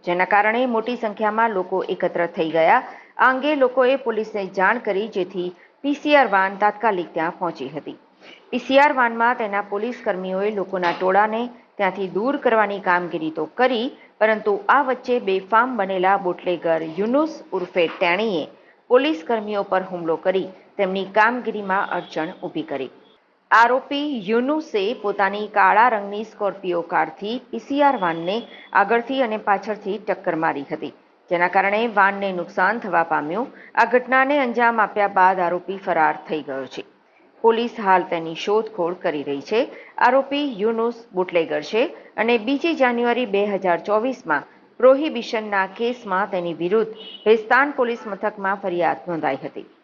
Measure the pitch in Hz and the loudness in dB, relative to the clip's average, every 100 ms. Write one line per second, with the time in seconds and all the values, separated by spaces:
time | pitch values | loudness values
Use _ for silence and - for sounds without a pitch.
0 | - 175 185 202 202 226 254 226 226 240 | -4 -2 2 4 4 2 0 -2 -4 -4
1 | 226 202 214 214 233 196 180 185 - 185 | -6 -2 -2 2 0 0 -2 -4 -4 -2
2 | 175 180 170 170 160 160 160 226 262 - | -2 -2 -4 -2 -2 2 4 4 2 -16
3 | - - 240 262 285 302 254 254 254 269 | -20 2 2 2 0 2 2 4 2 2
4 | 247 214 214 214 190 190 190 240 240 190 | 0 -4 -4 -6 -6 0 2 2 -2 -4
5 | 220 196 180 185 175 180 - _ 277 285 | -4 -4 -4 -4 -8 -8 -20 _ -4 -4
6 | 294 294 240 196 190 196 208 208 233 190 | 4 4 6 4 0 2 0 2 -2 0
7 | 165 170 160 165 175 - 135 147 143 - | -4 -4 -4 -4 -6 -6 -10 -10 -12 -16
8 | _ _ - - _ 247 247 269 294 277 | _ _ -20 -20 _ -8 2 4 6 4
9 | 240 226 233 247 220 202 202 202 226 240 | 0 2 0 0 -2 -4 -4 -4 -4 -6
10 | - 185 185 185 202 214 185 190 175 170 | -4 -4 -2 -2 -2 -2 -4 -2 -2 0
11 | 185 190 214 220 240 - _ _ 196 190 | 2 4 2 0 -6 -10 _ _ -2 -2
12 | 190 175 233 285 254 226 208 202 190 175 | -4 -2 -2 0 2 2 2 -2 0 0
13 | 175 165 156 160 156 - 247 247 254 - | 0 -6 -6 -6 -8 0 2 2 -4 -8
14 | - _ 214 214 214 196 - 247 262 247 | -20 _ 0 2 0 -2 2 2 4 -2
15 | - 247 202 190 190 220 254 247 190 190 | -2 -2 0 -2 2 2 2 0 -2 2
16 | 185 196 185 175 - 175 165 160 160 160 | 2 2 0 -4 -4 -2 0 0 -2 -4
17 | 214 262 311 - - 185 180 190 160 - | 0 2 0 -4 -8 -8 -4 0 0 0
18 | 180 180 226 175 131 - _ _ _ 247 | 0 2 0 -2 -4 -12 _ _ _ 2
19 | 285 311 - 226 208 208 196 185 185 180 | 2 -2 -2 -4 -2 -4 0 -2 -2 -6
20 | 165 160 185 190 185 - - - 190 190 | -2 -2 0 0 -2 -12 -20 -4 -2 -2
21 | 190 220 214 247 214 214 202 190 - 180 | -2 2 2 2 -6 -8 -2 -2 -2 -4
22 | 175 - 156 143 180 165 151 139 131 - | -6 -8 -8 -8 -10 -8 -8 -8 -8 -12
23 | _ _ _ _ _ 214 233 254 254 285 | _ _ _ _ _ 4 6 2 0 -4
24 | 294 262 185 226 254 311 311 214 190 247 | -4 -6 0 0 2 -2 -2 -2 -2 -2
25 | 208 202 196 202 208 202 190 190 240 220 | -4 0 0 -2 -4 2 4 6 4 2
26 | 202 208 214 - 202 190 185 175 170 170 | -4 -8 -10 -4 -6 -4 -4 -4 0 0
27 | 160 156 202 247 - 226 - 277 285 240 | -2 -4 -8 -8 -8 -12 -6 2 2 2
28 | 180 165 170 214 - - - - 196 233 | -2 -2 -4 -4 -6 -18 -2 2 4 2
29 | 233 269 240 214 214 196 208 202 202 208 | 0 -2 -2 -2 0 0 0 -8 -6 -8
30 | 202 185 - 160 160 139 139 156 151 - | -4 -4 -2 0 -2 -2 -6 -8 -10 -14
31 | _ _ _ 175 180 190 190 208 233 208 | _ _ _ 0 2 2 2 0 0 2
32 | 196 202 196 180 165 - 185 233 226 170 | 2 2 -4 -4 -6 0 0 0 -2 0
33 | 165 156 147 180 262 - - - 226 247 | 0 -2 -2 -6 -6 -10 -6 2 4 2
34 | 247 254 262 294 254 226 233 233 202 208 | 2 2 4 2 0 2 2 4 0 2
35 | 202 196 185 190 175 180 175 196 190 165 | 0 4 4 4 0 -2 -4 -8 -2 2
36 | 156 151 - 160 139 135 147 - - _ | 2 0 -6 -8 -6 -8 -8 -12 -14 _
37 | _ _ _ _ 226 233 233 226 202 185 | _ _ _ _ 2 2 -2 -4 2 2
38 | 170 170 165 165 - 214 214 - 165 180 | 2 -4 -6 -8 0 0 0 -4 -4 -2
39 | 180 151 139 139 135 214 302 - - - | -4 -4 -4 -6 -2 -2 -2 -6 -16 2
40 | 247 262 269 285 294 214 214 226 233 240 | 4 4 0 -4 -4 -2 -2 0 -2 -4
41 | - 180 180 170 160 151 147 - 330 - | -10 -4 0 0 0 -2 -2 -2 -2 -4
42 | - - 220 240 214 277 339 320 254 240 | -14 -4 0 2 0 -2 0 2 2 2
43 | 240 240 240 196 208 196 190 170 170 208 | 0 0 0 0 0 0 0 -2 0 0
44 | 240 247 165 151 - - _ _ 247 269 | 0 -6 -2 -4 -4 -20 _ _ 6 6
45 | 311 240 220 226 214 202 190 190 233 247 | 2 -4 -6 -6 -2 -2 -2 -2 -4 -4
46 | 208 185 202 190 175 156 175 214 220 - | -4 -2 -2 -2 -4 -4 0 0 -2 -6
47 | - - 214 226 214 240 285 285 240 233 | -16 -6 2 2 4 2 2 0 -2 -2
48 | 220 196 214 208 196 196 196 175 160 147 | -8 -6 -6 -4 -4 -4 -4 0 0 -2
49 | - 165 147 139 147 - - _ | -6 -4 -4 -4 -8 -14 -18 _